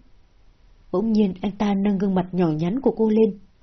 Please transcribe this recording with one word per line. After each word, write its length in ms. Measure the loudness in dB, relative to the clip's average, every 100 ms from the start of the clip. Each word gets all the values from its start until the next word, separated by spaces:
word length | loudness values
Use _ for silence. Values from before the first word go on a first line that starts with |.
| -18 -20 _ _ -20 _ -20 -20 -8
Bỗng 200 | -4 0
nhiên 220 | 2 2 0
anh 120 | -6
ta 220 | -4 -2
nâng 240 | 0 0 0
gương 160 | 0
mặt 140 | 0 -2
nhỏ 160 | 0 0
nhắn 320 | 0 -2 -2
của 140 | -2 0
cô 120 | 0
lên, 300 | 2 2 0 -14 _